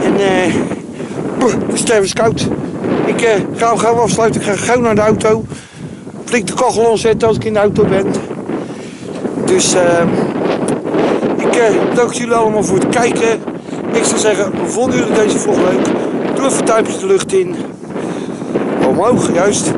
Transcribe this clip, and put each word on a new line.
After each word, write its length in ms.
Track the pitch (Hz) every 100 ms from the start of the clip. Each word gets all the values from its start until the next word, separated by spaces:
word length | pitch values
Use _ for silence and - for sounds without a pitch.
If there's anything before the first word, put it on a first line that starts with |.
En, 120 | - 202
eh, 340 | 196 185 185 - - - - - - - - -
brr, 140 | 254 - -
het 60 |
is 100 | -
tevens 300 | - 220 190
koud. 360 | - 226 220 - - - - - - -
Ik, 160 | -
eh, 100 | 233 208 -
ga 140 | - 226
hem 100 | 214
gauw 160 | 214
afsluiten. 460 | 233 226 - 226 185
Ik 60 | -
ga 100 | 190
gauw 240 | - 247
naar 140 | 240
de 60 | 208
auto. 440 | 214 214 220 220 - - - - - - - -
Flink 220 | - 233 185
de 80 |
kachel 360 | - 254 196 233
aanzetten 380 | 214 226 208 233
als 80 | 214
ik 80 |
in 80 | 220
de 60 | 214
auto 260 | 208 202
ben. 220 | 208 190 - - - - - - - - - - - - - -
Dus, 300 | - 185 -
eh, 320 | 185 175 170 170 165 - - - - - - - - - - - -
ik, 200 | - 233
eh, 320 | 226 185 -
bedank 240 | - 240
jullie 220 | - 240
allemaal 300 | 233 220 214
voor 140 | 190 190
het 100 | -
kijken. 520 | - 240 - 226 220 - - - - -
Ik 120 | -
zou 140 | - 220
zeggen, 340 | 220 190 196 170 175
vonden 320 | 202 262 254
jullie 160 | 226
deze 240 | 226 - -
vlog 180 | - -
leuk? 280 | 180 - - - - - - -
Doe 100 | 269
even 120 | -
een 60 |
duimpje 340 | 180 220 - -
de 80 | 190
lucht 260 | 190 -
in. 220 | 190 180 165 - - - - - - - - - - - - 127
Omhoog, 460 | 127 208 247 -
juist. 380 | 170 196 202 -